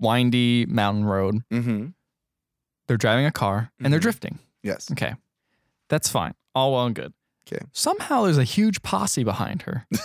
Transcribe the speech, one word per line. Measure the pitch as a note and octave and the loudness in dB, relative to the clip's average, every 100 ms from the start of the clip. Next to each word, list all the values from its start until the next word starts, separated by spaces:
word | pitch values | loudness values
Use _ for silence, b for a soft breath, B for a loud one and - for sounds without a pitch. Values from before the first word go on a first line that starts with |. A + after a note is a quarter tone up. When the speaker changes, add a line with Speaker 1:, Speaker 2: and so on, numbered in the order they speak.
Speaker 1:
windy | A2 A#2+ B2 B2 A#2+ A#2+ - | 2 4 4 4 4 2 2
mountain | A2 G2+ G#2 | 2 2 2
road. | G#2 F#2+ F#2+ G#2 - | 0 0 0 -2 -2
Speaker 2:
Mm-hmm. | A#2+ A#2+ G#2+ C3 - _ _ _ _ _ _ _ _ - | -4 -2 -4 -6 -14 _ _ _ _ _ _ _ _ -2
Speaker 1:
They're | A#2 | 2
driving | A2+ A#2 D3 | 4 4 2
a | |
car | - G2+ G2 A#2 - | 0 0 -2 -4 -4
and | C#3 | 0
they're | D3+ | 2
Speaker 2:
Mm-hmm. | |
Speaker 1:
drifting. | A3 - - - _ _ | 2 -2 -8 -12 _ _
Speaker 2:
Yes. | G#2 - - | -8 -8 -6
Speaker 1:
Okay. | - - A#2+ _ _ _ _ _ _ - | -4 -4 -6 _ _ _ _ _ _ -4
That's | - - | -2 0
fine. | A#2+ D#2+ - _ | -2 -4 -8 _
All | C3+ C3+ | 0 2
well | B2+ B2 | 2 0
and | |
good. | G#2+ C2 - _ _ - | -4 -8 -14 _ _ -10
Speaker 2:
Okay. | - - | -10 -8
Speaker 1:
Somehow | - D4+ G4+ - C#4 | -4 -2 -2 0 2
there's | G3+ D3 | 4 4
a | |
huge | B2+ - A3 F#3+ | 2 2 2 0
posse | - G3 G3 - | -2 -2 0 0
behind | A#2 - - - | 0 0 -2 -6
her. | - - - A3 | -6 -8 -4 -6